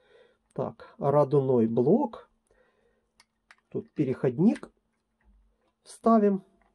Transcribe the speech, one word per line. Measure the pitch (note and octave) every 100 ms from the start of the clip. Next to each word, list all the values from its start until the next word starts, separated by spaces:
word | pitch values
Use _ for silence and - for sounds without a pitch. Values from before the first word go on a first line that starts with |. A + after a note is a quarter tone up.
| _ _ _ _ _
Так, | - C3 - - -
родной | C#3+ D3 C#3 C#3+ C3+ B2+ A2+
блок. | A#2 B2+ A3+ C4+ - - _ _ _ _ _ _ _ _ _ _ _ _ _ _
Тут | - -
переходник. | - C3 B2+ C#3 B2 F#3+ D4 - _ _ _ _ _ _ _ _ _ _ _
Вставим | - - A#3 A3+ G3+ F#3+ - _ _